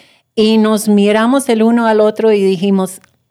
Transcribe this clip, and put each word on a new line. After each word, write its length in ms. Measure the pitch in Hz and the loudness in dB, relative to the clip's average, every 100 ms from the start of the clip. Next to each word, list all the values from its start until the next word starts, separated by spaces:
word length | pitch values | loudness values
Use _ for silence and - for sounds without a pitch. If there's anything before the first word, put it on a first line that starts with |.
| _ _ _ | _ _ _
Y 220 | - 214 220 | -2 0 2
nos 300 | 214 220 214 | 0 0 0
miramos 600 | 208 202 214 226 269 262 | 0 2 0 0 -2 -2
el 120 | 226 | 0
uno 240 | 226 233 233 | 0 0 0
al 140 | 214 | 0
otro 320 | 214 214 220 | 0 0 0
y 100 | 208 | 0
dijimos, 580 | 190 190 202 196 185 - _ _ _ | 0 0 -2 -2 -4 -10 _ _ _